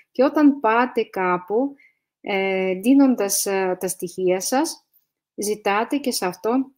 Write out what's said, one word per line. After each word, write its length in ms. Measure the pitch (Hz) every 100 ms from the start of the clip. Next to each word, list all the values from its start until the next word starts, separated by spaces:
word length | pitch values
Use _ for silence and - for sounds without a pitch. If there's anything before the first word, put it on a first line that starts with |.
| _
και 120 | -
όταν 360 | 277 294 294 277
πάτε 440 | 220 226 247 240
κάπου, 720 | 220 196 185 180 - 214 277 277 _ _ _ _
ε, 520 | - 196 190 190 190
δίνοντας, 720 | 185 220 277 269 220 202 - 202
ε, 320 | 190 190 185
τα 80 | 185
στοιχεία 520 | - 180 - 185 185
σας, 380 | 185 170 160 - _ _ _ _ _ -
ζητάτε 600 | 208 208 202 202 233 285
και 140 | 269
σε 140 | 240 185
αυτόν 500 | 175 214 254 262